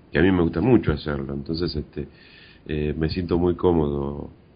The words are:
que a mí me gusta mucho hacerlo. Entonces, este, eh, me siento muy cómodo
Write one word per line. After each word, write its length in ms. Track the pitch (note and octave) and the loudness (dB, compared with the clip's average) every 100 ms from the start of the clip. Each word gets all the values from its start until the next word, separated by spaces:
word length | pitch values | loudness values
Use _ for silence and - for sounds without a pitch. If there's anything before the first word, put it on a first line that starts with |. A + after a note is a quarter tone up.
| _ | _
que 60 | - | 2
a 60 | |
mí 80 | F2+ | 4
me 100 | F#2 | 4
gusta 180 | E2 D#2+ | 2 2
mucho 320 | G#2+ A#2 - | 4 4 2
hacerlo. 440 | C#2+ D2+ C#2+ C#2 C#2 | -2 -2 -6 -6 -8
Entonces, 400 | C#2+ E2 F2 D#2 | -6 -4 -4 -6
este, 320 | - - C#2 - - - - - - | -8 -10 -12 -14 -20 -20 -20 -18 -8
eh, 280 | D2+ D2+ D2+ | -4 -2 -2
me 120 | D#2+ | -2
siento 280 | F#2+ E2+ F2 | -2 -2 0
muy 160 | F2+ E2+ | 2 2
cómodo 760 | F2+ E2+ D2+ C#2+ C#2 C#2+ - - _ | 2 4 2 -2 -6 -8 -12 -16 _